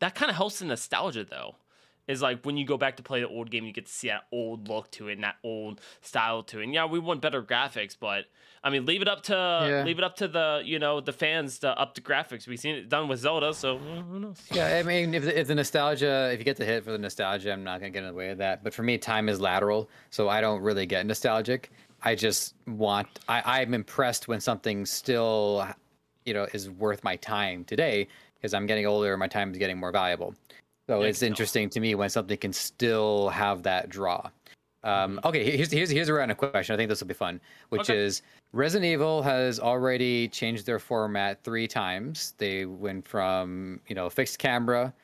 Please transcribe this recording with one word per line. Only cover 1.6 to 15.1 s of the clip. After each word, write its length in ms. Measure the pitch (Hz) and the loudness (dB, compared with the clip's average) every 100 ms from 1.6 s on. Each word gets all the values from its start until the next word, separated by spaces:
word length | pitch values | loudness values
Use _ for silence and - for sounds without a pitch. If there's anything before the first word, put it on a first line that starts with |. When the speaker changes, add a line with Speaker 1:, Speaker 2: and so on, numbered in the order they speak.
| _ _ _ _ - | _ _ _ _ -6
Speaker 1:
Is, 140 | 135 | 0
like, 220 | 135 123 143 | 0 0 -2
when 100 | 147 | -2
you 80 | |
go 120 | 135 139 | 0 0
back 200 | 139 131 | 0 -2
to 40 | |
play 160 | 117 127 | -4 -2
the 60 | 120 | -2
old 220 | 113 117 | -4 -6
game, 140 | 113 | -6
you 80 | 110 | -6
get 140 | 104 - | -10 -10
to 60 | |
see 140 | - 120 | -6 -4
that 200 | 104 - | -4 -4
old 380 | 123 113 113 104 | -6 -6 -6 -6
look 240 | 110 - | -6 -6
to 160 | - 107 | -10 -10
it 60 | |
and 100 | 104 | -6
that 140 | 104 - | -6 -6
old 380 | 117 110 107 104 - - | -8 -8 -8 -12 -18 -20
style 380 | - 120 113 113 | -4 0 0 0
to 160 | 110 110 | -6 -8
it. 20 | |
And 100 | 110 | -2
yeah, 120 | 156 | 0
we 160 | 160 170 | 0 0
want 200 | 165 156 | -2 -2
better 220 | 151 131 | -2 -2
graphics, 540 | 107 120 139 120 104 - | 0 0 0 -2 -6 -6
but, 280 | 110 101 - _ - - | -4 -4 -6 _ -20 -6
I 80 | 143 | 0
mean, 160 | 139 127 | 0 2
leave 160 | 190 | 0
it 60 | 196 | 0
up 160 | 196 | -2
to, 80 | - | 0
Speaker 2:
Yeah. 480 | 190 180 170 151 143 | 0 2 2 2 2
Speaker 1:
leave 160 | 147 170 | 0 0
it 60 | |
up 100 | 180 180 | -2 -2
to 100 | 196 | -2
the, 340 | 165 156 151 | 2 2 0
you 140 | 127 156 | -2 0
know, 220 | 147 147 | 0 0
the 120 | 135 | -2
fans 460 | 131 156 160 143 - | 0 2 2 -2 -2
to 160 | 139 - | 0 0
up 200 | 135 - | 0 -4
the 40 | |
graphics. 460 | 139 139 160 117 123 | -2 0 0 -8 -10
We've 140 | 120 | -8
seen 160 | 147 147 | -4 -6
it 120 | 104 | -2
done 200 | 147 151 | 0 0
with 100 | 127 | 0
Zelda, 340 | 135 160 147 | 0 2 0
so, 220 | 147 135 | 0 -2
well, 280 | 131 147 170 | -2 -6 -10
who 180 | 175 190 | -10 -8
knows? 200 | 208 180 - | -10 -12 -4
Speaker 2:
Yeah, 240 | 180 160 165 | 0 2 2
I 80 | |
mean, 300 | 170 175 170 | 2 2 2